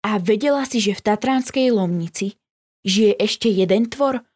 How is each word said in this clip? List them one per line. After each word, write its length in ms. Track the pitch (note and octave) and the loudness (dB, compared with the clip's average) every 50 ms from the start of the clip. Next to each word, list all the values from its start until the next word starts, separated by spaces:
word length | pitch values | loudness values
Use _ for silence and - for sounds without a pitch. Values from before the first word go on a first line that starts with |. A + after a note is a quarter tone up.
a 100 | - G#3 G#3+ | -2 -2 -2
vedela 480 | G3+ F3 F3+ A#3 G#3 B3+ D4 C#4+ C#4 C4+ | 0 2 0 0 2 2 0 0 0 -2
si, 160 | B3+ - A#3 | -2 -2 -2
že 160 | G3+ G3+ G3 | 0 0 -2
v 80 | - _ | -2 _
tatranskej 640 | G#3+ G#3+ G#3+ A#3 B3+ C4 C4 B3+ - - C4+ C4 B3+ | -2 -2 0 0 0 0 0 -2 -2 -2 0 2 2
Lomnici 720 | A#3+ G#3 F#3 F3 F3 F3 E3 E3+ - - G3 G3+ - _ _ _ _ _ _ _ _ _ _ F#3+ | 2 2 0 0 -2 -4 -4 -6 -6 -6 -8 -8 -8 _ _ _ _ _ _ _ _ _ _ -2
žije 320 | F#3 G3+ A3 G#3 G3+ - | 0 4 4 4 4 2
ešte 320 | - A3 - - - A#3 | 0 -2 -2 -2 0 0
jeden 400 | G3+ F#3 F#3+ E3+ F#3 G#3+ A#3 A#3 | 2 2 2 2 2 0 0 -2
tvor 320 | - C4+ C#4 C4+ C4 A#3+ - _ _ | -2 -2 -2 0 0 -4 -8 _ _